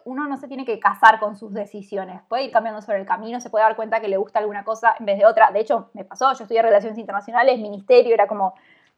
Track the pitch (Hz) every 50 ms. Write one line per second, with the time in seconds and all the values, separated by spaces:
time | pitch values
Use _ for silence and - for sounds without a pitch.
0 | - 247 254 269 294 285 277 262 294 247 277 262 262 254 214 208 - 202 202 -
1 | 233 220 220 214 214 208 214 - 226 208 196 220 202 202 - 208 196 - 208 190
2 | 185 180 185 180 _ - 226 254 277 247 - 226 220 226 214 214 202 - 208 196
3 | 190 196 - 214 220 226 240 247 233 202 - 214 220 220 214 220 220 226 226 226
4 | 214 202 190 190 208 202 - 220 214 208 208 202 202 214 220 220 - 226 214 -
5 | 226 202 196 202 202 220 220 220 220 208 190 202 220 214 254 226 - _ - 208
6 | 180 - 226 - 254 269 254 254 226 202 233 226 226 226 202 202 196 226 214 233
7 | 220 240 202 202 - - 226 240 247 269 247 220 214 208 208 196 - - 247 240
8 | 240 240 226 214 202 202 214 202 196 185 - _ _ _ _ _ _ _ _